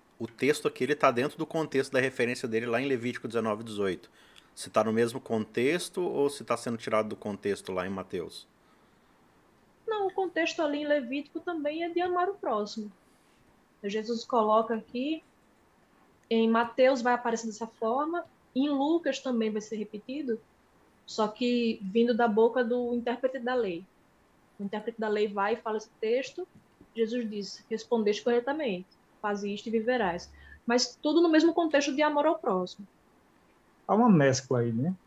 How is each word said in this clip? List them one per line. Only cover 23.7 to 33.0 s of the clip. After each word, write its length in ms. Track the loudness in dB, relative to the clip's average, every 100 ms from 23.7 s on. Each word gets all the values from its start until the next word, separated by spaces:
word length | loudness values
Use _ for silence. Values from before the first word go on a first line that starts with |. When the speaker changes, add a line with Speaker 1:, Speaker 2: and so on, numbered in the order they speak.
| -4 -10 _ _ _ _ _ _ -12
Speaker 2:
O 40 |
intérprete 360 | -8 -8 -8 -6
da 80 | -2
lei 200 | 0 0
vai 260 | 0 -2
e 40 | -2
fala 200 | -4 -6
esse 120 | -6 _
texto, 460 | -2 -2 -2 -10 -14 -16 _ _ -10 -4
Jesus 340 | -2 -2 -4
diz, 360 | -6 -10 -12 -8
"Respondeste 540 | -8 0 0 2 0
corretamente, 640 | 2 2 0 -2 -2 -4 -6 _ _ _
faze 320 | -4 -2 -4
isto 140 | -6 -2
e 40 |
viverás." 600 | -2 0 0 0 -2 -8 -20 -20 -10 0
Mas 300 | 2 0 -2
tudo 200 | 2 4
no 80 | 6
mesmo 240 | 6 6
contexto 400 | 4 2 2 2
de 80 | 2
amor 240 | 2 2 2
ao 140 | 2
próximo. 480 | 0 0 -2 -8 -20 _